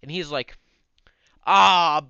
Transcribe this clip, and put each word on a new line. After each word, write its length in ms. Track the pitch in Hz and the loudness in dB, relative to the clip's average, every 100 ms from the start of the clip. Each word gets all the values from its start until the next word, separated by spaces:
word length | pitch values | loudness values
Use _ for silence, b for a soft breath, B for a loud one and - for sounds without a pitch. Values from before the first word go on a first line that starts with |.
and 100 | - | -12
he's 200 | 170 156 | -12 -10
like, 260 | 147 123 - _ _ _ _ _ _ _ _ - | -10 -10 -16 _ _ _ _ _ _ _ _ 0
Ah 580 | 190 196 185 170 151 143 | 4 4 4 0 -2 -6